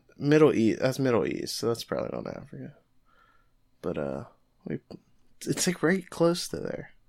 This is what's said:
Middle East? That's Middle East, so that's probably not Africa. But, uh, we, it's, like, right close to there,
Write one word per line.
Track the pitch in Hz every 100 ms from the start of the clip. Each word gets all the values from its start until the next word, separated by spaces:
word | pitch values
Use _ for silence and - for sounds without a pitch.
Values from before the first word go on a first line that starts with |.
| _ -
Middle | 143 151 151
East? | 104 110 82
That's | 131 131
Middle | 131 117 69
East, | - - -
so | 117
that's | 117
probably | - 67 -
not | 60 -
Africa. | - - 139 131 - _ _ _ _ _ _ _ _ _ _
But, | - 82
uh, | 71 67 - _ _ _ -
we, | - - - _ _ _ -
it's, | - 160 -
like, | 175
right | 156 190 180
close | - 170 175 -
to | -
there, | - - - -